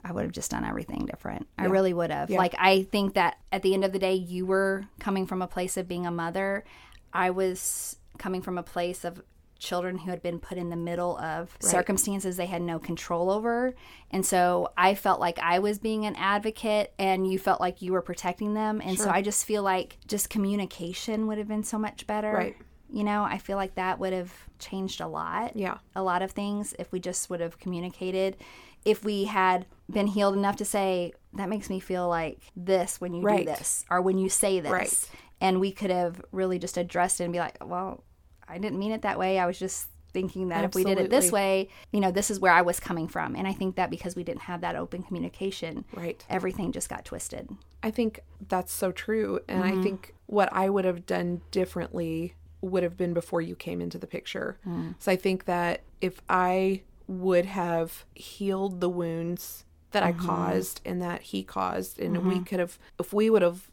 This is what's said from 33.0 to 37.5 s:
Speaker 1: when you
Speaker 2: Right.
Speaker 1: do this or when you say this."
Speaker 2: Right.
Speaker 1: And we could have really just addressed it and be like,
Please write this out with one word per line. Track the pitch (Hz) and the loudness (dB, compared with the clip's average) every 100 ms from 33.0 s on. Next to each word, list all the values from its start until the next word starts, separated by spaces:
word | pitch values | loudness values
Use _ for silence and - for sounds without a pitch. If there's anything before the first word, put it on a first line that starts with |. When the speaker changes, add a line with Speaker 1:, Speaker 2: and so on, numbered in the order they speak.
Speaker 1:
when | 180 | -4
you | 175 | 0
Speaker 2:
Right. | 202 208 | 4 4
Speaker 1:
do | 160 | 2
this | 147 - - - | -2 -2 -2 2
or | 180 | 4
when | 185 190 | 4 4
you | 190 | 2
say | - 202 185 | 2 4 2
this." | 147 | 2
Speaker 2:
Right. | 180 - - - - - - | 0 2 0 -2 -10 -20 0
Speaker 1:
And | 190 185 | 2 4
we | 196 | 2
could | 190 196 | 0 0
have | 180 175 175 - | 2 2 -2 -8
really | 185 185 180 | -2 0 0
just | 175 - | -2 -4
addressed | 175 180 180 - | 0 2 2 2
it | |
and | 175 | 0
be | 175 | 0
like, | 160 | -2